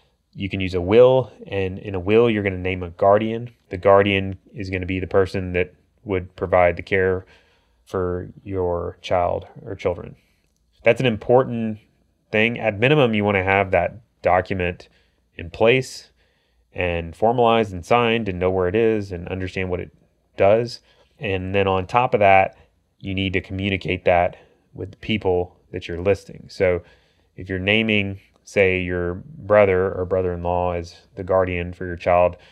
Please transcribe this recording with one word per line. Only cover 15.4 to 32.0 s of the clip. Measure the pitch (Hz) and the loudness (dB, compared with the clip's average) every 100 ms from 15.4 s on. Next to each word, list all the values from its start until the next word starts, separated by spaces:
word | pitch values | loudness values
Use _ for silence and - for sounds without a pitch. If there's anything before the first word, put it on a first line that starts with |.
| 87 | -12
place | - 110 131 123 - - _ _ _ _ _ _ | 0 4 4 2 -12 -20 _ _ _ _ _ _
and | - 90 85 82 | -6 -4 -4 -8
formalized | 80 110 123 117 113 104 | -2 -2 2 2 2 0
and | 92 | -4
signed | 82 120 117 113 104 | 0 0 2 -2 -4
and | 90 | -2
know | 90 | -2
where | 95 90 | 0 0
it | |
is | 107 113 110 98 | 0 0 0 -4
and | 87 87 | -10 -8
understand | 95 92 98 92 | -8 -8 -6 -6
what | 90 | -6
it | 92 _ _ _ _ - | -8 _ _ _ _ 0
does. | 98 110 120 - _ _ _ - | 2 4 0 -10 _ _ _ -12
And | 110 95 92 | -6 -6 -2
then | 98 98 | 0 0
on | 95 92 | 0 0
top | 123 123 | 0 0
of | 113 | 2
that, | 98 95 95 - _ _ _ _ | 6 6 4 -2 _ _ _ _
you | 98 | -10
need | 95 95 | -4 -2
to | 92 | -4
communicate | - 95 98 95 - 90 | -6 -6 -4 -4 -4 -4
that | - 87 90 - _ _ _ | 2 2 2 -4 _ _ _
with | - 95 | -16 -16
the | - | -12
people | - 107 95 90 87 _ _ | -4 -4 0 -2 -4 _ _
that | 95 - | -14 -10
you're | 85 | -4
listing. | 92 95 - - - | 0 -2 -4 -20 -14
So | - 92 87 - _ _ _ _ | -2 0 0 -4 _ _ _ _
if | - 92 | -16 -8
you're | 92 | -4
naming, | 95 110 113 107 98 98 _ _ | 0 0 2 0 -2 -8 _ _
say, | - 101 98 92 | -6 2 2 2
your | 90 90 87 | -2 -4 -4
brother | 92 - - 98 104 101 92 95 | -6 -12 -12 2 6 6 4 0
or | 92 | -2
brother-in-law | 90 92 92 87 87 90 90 | -4 -2 -2 -4 -4 -2 -2
as | 87 85 - _ | -4 -8 -16 _
the | - | -12
guardian | 92 95 92 90 87 | 0 0 2 -2 -6
for | 87 92 | -8 -10
your | |
child | 87 | -6